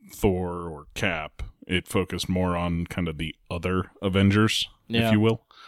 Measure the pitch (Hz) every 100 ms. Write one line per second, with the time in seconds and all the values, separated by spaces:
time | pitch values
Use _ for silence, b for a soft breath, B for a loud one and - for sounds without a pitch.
0 | - - 104 92 90 87 85 73 73 -
1 | 101 80 78 - - - - 90 - 98
2 | 90 87 - 90 90 87 87 85 85 -
3 | 85 78 78 - - 87 90 92 - -
4 | 101 95 98 104 110 - - - - 117
5 | 113 107 110 113 _ b